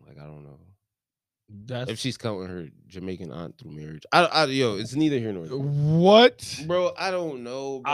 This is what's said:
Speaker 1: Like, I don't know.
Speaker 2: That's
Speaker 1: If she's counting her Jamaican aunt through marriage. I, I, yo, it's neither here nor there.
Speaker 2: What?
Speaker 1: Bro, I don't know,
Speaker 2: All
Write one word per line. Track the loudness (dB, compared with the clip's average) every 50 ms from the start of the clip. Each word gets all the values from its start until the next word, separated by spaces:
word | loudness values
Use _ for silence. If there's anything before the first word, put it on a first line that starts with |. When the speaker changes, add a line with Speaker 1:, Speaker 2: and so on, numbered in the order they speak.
| _ -20
Speaker 1:
Like, | -20 -20
I | -20
don't | -18 -18 -20 -20
know. | -20 -20 -20 -20 -20 _ _ _ _ _ _ _ _ _ _ _ _ _ _ _ _
Speaker 2:
That's | -20 -20 -14 -12 -10 -8 -8 -8
Speaker 1:
If | -8 -6
she's | -6 -6 -6 -6
counting | -6 -6 -6 -6 -8 -10
her | -10 -10 -12 -14 -16 _ _ -20
Jamaican | -16 -12 -10 -10 -10 -10 -10 -12
aunt | -12 -12 -12 -14 -14 -18
through | -18 -18
marriage. | -16 -14 -14 -14 -16 -16 -6 2
I, | 4 4 4
I, | 4 4 2 2
yo, | 2 2 2 0 0 0 -2
it's | -6 -6 -2
neither | 0 0 2 2 0
here | -2 -4
nor | -6 -6 -8 -8
there. | -8 -6
Speaker 2:
What? | -4 -2 0 0 2 2 4 6 8 8 10 10 10 8 6 2 -8 -14 -12 -10 -6
Speaker 1:
Bro, | -2 -2 0 0 -2 -4 -4
I | -6 -4
don't | -4 -4 -4 -6 -8 -10 -10
know, | -10 -10 -8 -8 -8 -8 -6 -4
Speaker 2:
All | -2